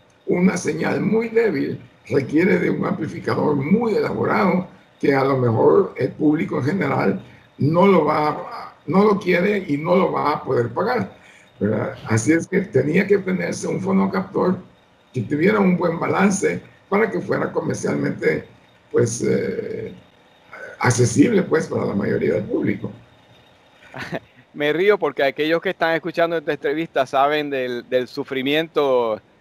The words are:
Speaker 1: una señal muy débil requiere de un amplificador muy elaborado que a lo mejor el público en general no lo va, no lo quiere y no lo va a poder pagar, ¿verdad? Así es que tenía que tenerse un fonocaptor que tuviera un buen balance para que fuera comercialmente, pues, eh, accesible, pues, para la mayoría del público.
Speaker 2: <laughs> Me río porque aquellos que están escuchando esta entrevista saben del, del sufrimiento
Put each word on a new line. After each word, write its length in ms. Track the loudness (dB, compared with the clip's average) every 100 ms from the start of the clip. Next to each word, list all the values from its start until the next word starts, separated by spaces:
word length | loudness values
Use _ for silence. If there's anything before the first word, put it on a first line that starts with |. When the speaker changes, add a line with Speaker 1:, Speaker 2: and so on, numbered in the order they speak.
| _ _ -2
Speaker 1:
una 320 | 2 2 2
señal 420 | -4 -4 -2 -2
muy 300 | 0 0 0
débil 500 | 0 0 0 -4 -6 -14 _ -2
requiere 500 | -2 2 2 4 2
de 100 | 0
un 160 | -2 -4
amplificador 680 | -4 -6 -6 -4 -2 0 0
muy 400 | 2 2 2 0
elaborado 720 | -2 -2 -2 2 2 0 -4 -12 _ _
que 160 | 0 2
a 80 |
lo 140 | 2 2
mejor 560 | 2 4 4 4 2 -2
el 140 | -4
público 480 | 0 0 2 -2 -2
en 80 | -2
general 580 | -2 -2 0 0 -2 -8 -20 _ -2
no 300 | 0 4 6
lo 160 | 6
va, 720 | 4 0 0 -4 -10 -14 -16 -14 -2
no 200 | 2 4
lo 140 | 2
quiere 440 | 2 0 2 -2 -2
y 100 | -4
no 180 | 2 2
lo 160 | 2
va 220 | 0 -2
a 100 | -2
poder 260 | -2 -2 -2
pagar, 460 | -2 -2 -2 -4 -10 -20 -20 _ _
¿verdad? 360 | -2 -2 -4 -8 -2
Así 240 | 0 2
es 160 | 2 2
que 140 | -2
tenía 440 | 0 0 2 0 2
que 100 | 0
tenerse 500 | 0 -2 -4 -4 -6
un 140 | -4
fonocaptor 760 | 0 2 2 0 -2 0 0 0 -6 _ _ _ _
que 80 | -6
tuviera 380 | -4 0 2 4
un 180 | 4 2
buen 220 | 0 -2
balance 600 | -2 2 2 2 0 -2 -8 -20 _
para 200 | 0 0
que 100 | -2
fuera 320 | -4 -2 -2
comercialmente, 920 | -4 -4 -4 -2 -2 -2 -2 0 -2 -6 -20 _ _ _
pues, 320 | 0 0 0 0
eh, 640 | 0 -2 -4 -6 -8 -10 -14 -20 _ _ _ _ -18 -18 -2
accesible, 640 | 0 2 2 4 4 4
pues, 240 | 2 0 0
para 180 | -2 -2
la 80 |
mayoría 420 | -2 -2 0 0 -2
del 80 |
público. 480 | -2 -2 -2 -4 -8 -12 -20 _ _ _ _ _ _ _ -20
Speaker 2:
<laughs> 260 | -14 -10 -10 -12 _ _
Me 200 | -4 -2
río 240 | 2 2 2
porque 260 | 0 0
aquellos 380 | -2 0 -2 -2
que 80 | -2
están 240 | -2 0
escuchando 420 | 0 -4 -2 0 0
esta 180 | -4
entrevista 520 | -4 -2 -4 -4 -2 0
saben 460 | 2 2 2 -2
del, 360 | -4 -4 -6 -2
del 200 | -2 -2
sufrimiento 1160 | -6 -6 -4 0 0 0 0 2 2 0 -2 -8 _